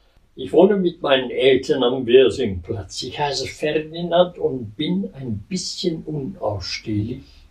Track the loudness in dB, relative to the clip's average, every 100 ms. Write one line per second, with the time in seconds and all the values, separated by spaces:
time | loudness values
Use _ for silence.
0 | _ _ _ -14 2 6 6 4 0 -2
1 | 2 2 2 2 4 4 2 0 0 0
2 | 6 6 6 4 -4 -4 -6 -8 -10 -10
3 | -10 -4 -4 -4 -6 -4 -2 -2 -4 -8
4 | 0 2 2 0 -4 -4 -8 -6 -2 -2
5 | -4 -8 -8 -8 -6 -8 -6 -6 -4 -4
6 | -6 -8 -8 -6 -4 -4 -6 -10 -4 -4
7 | -4 -8 -14 -20 -20